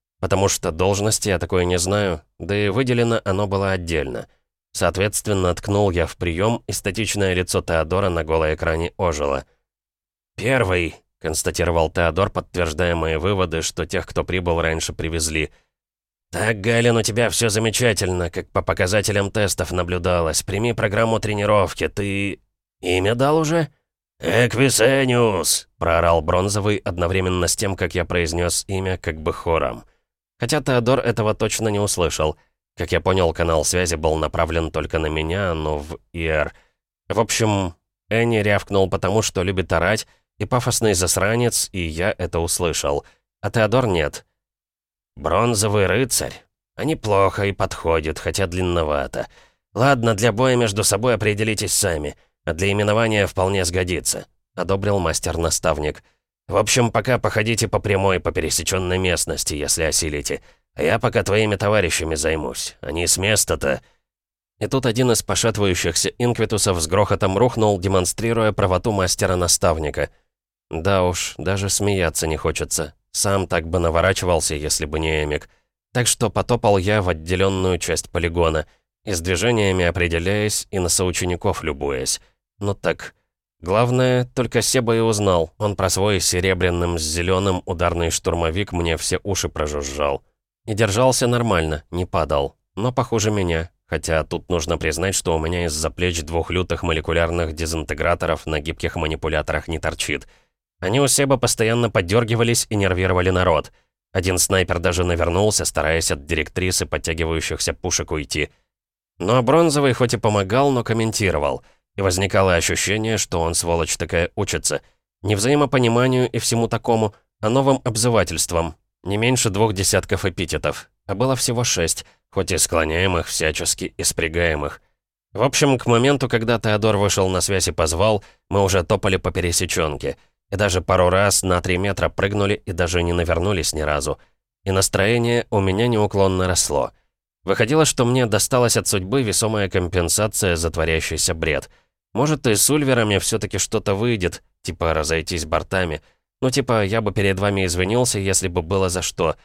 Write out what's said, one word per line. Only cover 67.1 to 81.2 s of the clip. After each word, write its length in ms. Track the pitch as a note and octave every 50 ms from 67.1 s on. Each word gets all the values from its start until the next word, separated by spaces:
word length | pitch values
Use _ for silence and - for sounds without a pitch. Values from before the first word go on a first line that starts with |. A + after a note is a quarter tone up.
| G#2 F2+ - F#2+ F#2+
рухнул, 420 | G2 A#2+ B2+ - A#2 A2 G#2 G2+ F#2
демонстрируя 760 | F2 G2 G2 F#2 F2+ - - - G#2 A#2 A#2 A2+ A2 G#2+ G2
правоту 400 | - G2+ F#2+ F#2 F2+ - A2+ G#2+
мастера-наставника. 1200 | G2 F#2 F2 - - G2+ F#2 F#2 F2+ F2+ E2+ - - - F#2 D#2+ D#2+ D#2 D2 C#2+ D2+ D2 - - _ _ _ _ _ _ _ _ _ _ _
Да 340 | - D#2+ D#2+ G2 G2 F#2+ F2+
уж, 300 | F2+ F2+ - - - - -
даже 320 | D2+ F2 G2 G2 G2 G2+
смеяться 560 | - - G2+ G2+ G2+ F#2+ F2 D#2+ D#2 - -
не 100 | D#2+ D#2
хочется. 580 | D2+ - E2 D#2 - D2+ C#2+ - - D#2+ D2 - _ _ _
Сам 360 | - - - G2+ G2 G2 F#2
так 200 | - F2+ F2 D#2+ E2
бы 100 | E2+ F2+
наворачивался, 760 | F2 E2 D#2+ E2+ E2+ F#2 F#2+ - F#2+ F2+ F2 D#2+ D2+ - D#2+
если 300 | D2 D2+ D2 - - D#2+
бы 140 | D2 D2+ D#2
не 260 | D#2+ D#2+ D#2 D2+ D2+
Эмик. 240 | D2+ D2 D2+ - - _ _ _ _ _ _ _ _ -
Так 140 | B2 A#2+
что 220 | - - - B2 G#2
потопал 480 | - A2 F#2+ - B2 A2+ - G#2+ G2+
я 240 | G2 F2 G2+ G#2+ G#2+
в 80 | F#2 F2+
отделенную 680 | E2+ D#2+ D#2+ E2 F#2 F2+ F#2+ G2 G2 F#2+ F#2+ F#2 F2+ E2+
часть 320 | - - E2 D#2+ - -
полигона, 560 | - F2 E2 E2+ E2 E2+ E2+ D#2+ D#2+ D#2 D2+ - _ _ _ _ _ _ _
и 80 | G#2+ G2
с 80 | E2+
движениями 640 | E2+ F#2 F#2 E2+ G2+ A#2+ A#2+ A2 G#2 G2 F#2 F#2 F2
определяясь, 800 | E2+ E2 F#2 F2 E2+ E2 E2 E2+ F#2 G2+ G#2 G#2+ G#2+ - - - -
и 80 | - F#2+
на 120 | F2+ F2
соучеников 720 | - - F#2+ F2+ F2 -